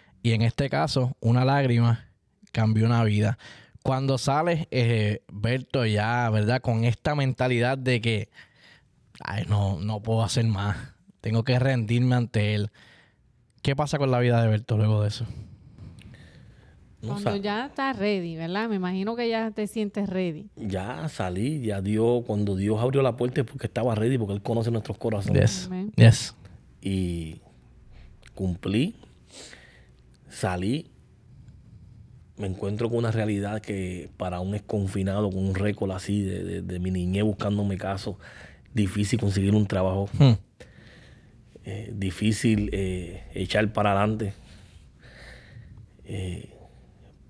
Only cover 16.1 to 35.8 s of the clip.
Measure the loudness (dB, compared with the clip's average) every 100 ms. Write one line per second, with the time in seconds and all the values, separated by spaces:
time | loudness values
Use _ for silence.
16.1 | -20 -20 -20 -20 -20 -20 -20 -20 -14 -8
17.1 | -4 -2 -2 -2 -4 -4 -4 -4 0 0
18.1 | 0 -2 -6 -4 -2 -2 -2 -2 -2 -2
19.1 | -2 -2 -2 -2 -4 -4 -2 -4 -2 -2
20.1 | -2 -2 -4 -10 -10 -6 -4 -4 -6 -6
21.1 | -4 -4 -2 -2 -2 -2 -2 0 2 4
22.1 | 2 0 0 0 0 2 2 2 2 2
23.1 | 2 -2 0 -4 -4 -6 -2 0 2 2
24.1 | 2 0 -4 -2 0 0 -2 -4 -6 -4
25.1 | -2 2 6 6 4 -6 -6 -2 8 8
26.1 | 8 2 -12 -20 -20 -20 -12 -4 -2 -2
27.1 | -4 -8 -12 -20 -20 -20 -20 -20 -20 -20
28.1 | -20 -18 -6 -6 -4 -2 0 0 -4 -18
29.1 | -20 -20 -20 -20 -20 -20 -20 -20 -20 -20
30.1 | -20 -20 -6 -4 -2 -2 -4 -6 -18 -20
31.1 | -20 -20 -20 -20 -20 -20 -20 -20 -20 -20
32.1 | -20 -20 -10 -8 -6 -6 -4 -2 -2 0
33.1 | 0 0 -2 -2 -6 -6 -6 -6 -8 -12
34.1 | -8 -6 -4 -4 -6 -4 -2 -2 -2 -2
35.1 | 0 0 0 -2 0 -2 -2